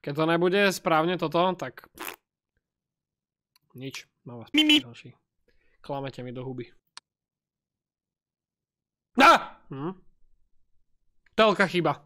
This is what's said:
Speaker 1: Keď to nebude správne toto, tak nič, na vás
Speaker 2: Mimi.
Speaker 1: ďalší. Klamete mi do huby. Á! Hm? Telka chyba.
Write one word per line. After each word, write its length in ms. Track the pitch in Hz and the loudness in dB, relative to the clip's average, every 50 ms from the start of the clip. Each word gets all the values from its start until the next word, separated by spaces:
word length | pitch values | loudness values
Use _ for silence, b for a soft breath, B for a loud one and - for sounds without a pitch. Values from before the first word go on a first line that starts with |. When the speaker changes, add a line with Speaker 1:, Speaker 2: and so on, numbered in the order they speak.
| - | -10
Speaker 1:
Keď 100 | - 143 | -8 -4
to 100 | 143 156 160 | -2 0 2
nebude 300 | 165 170 175 185 180 202 208 196 | 2 2 2 2 2 2 2 2
správne 480 | 175 - _ 185 165 156 160 170 185 170 | 0 -2 _ 2 2 2 2 0 -2 -2
toto, 240 | 170 156 151 170 175 190 185 180 | -4 -2 0 0 0 0 0 -4
tak 320 | - 127 - - - _ _ - - - - _ _ _ _ _ _ _ _ _ _ _ _ _ _ _ _ _ _ _ _ _ _ _ _ _ _ _ _ _ _ _ _ | -8 -12 -12 -18 -20 _ _ -16 -16 -16 -16 _ _ _ _ _ _ _ _ _ _ _ _ _ _ _ _ _ _ _ _ _ _ _ _ _ _ _ _ _ _ _ _
nič, 320 | - 131 135 - - - _ _ _ _ | -16 -14 -14 -14 -14 -18 _ _ _ _
na 160 | - 120 120 | -18 -18 -18
vás 120 | 113 - - | -18 -4 -2
Speaker 2:
Mimi. 280 | 294 311 302 302 302 - | 0 2 4 2 0 0
Speaker 1:
ďalší. 320 | 233 233 - - - - _ _ _ _ _ _ _ _ _ _ _ _ _ - | -4 -18 -20 -20 -20 -20 _ _ _ _ _ _ _ _ _ _ _ _ _ -12
Klamete 400 | - 143 139 139 135 123 - 123 | -10 -10 -8 -8 -10 -10 -12 -12
mi 80 | 127 | -12
do 160 | 120 127 127 | -12 -12 -12
huby. 240 | 131 131 123 120 - _ _ _ _ _ - _ _ _ _ _ _ _ _ _ _ _ _ _ _ _ _ _ _ _ _ _ _ _ _ _ _ _ _ _ _ _ _ _ _ _ _ _ _ _ _ _ _ _ - | -10 -10 -12 -12 -14 _ _ _ _ _ -20 _ _ _ _ _ _ _ _ _ _ _ _ _ _ _ _ _ _ _ _ _ _ _ _ _ _ _ _ _ _ _ _ _ _ _ _ _ _ _ _ _ _ _ 6
Á! 400 | 269 320 320 233 - - - _ _ - | 8 8 8 6 4 -4 -18 _ _ -16
Hm? 280 | 147 135 139 170 190 185 - - _ _ - _ _ _ _ _ _ _ _ _ _ _ _ _ _ _ _ _ _ _ _ _ _ | -12 -8 -8 -8 -10 -12 -18 -20 _ _ -20 _ _ _ _ _ _ _ _ _ _ _ _ _ _ _ _ _ _ _ _ _ _
Telka 320 | - 220 220 196 - 196 | 2 2 2 4 2 0
chyba. 320 | 165 147 180 160 156 143 - - | 0 0 -2 0 -2 -2 -4 -10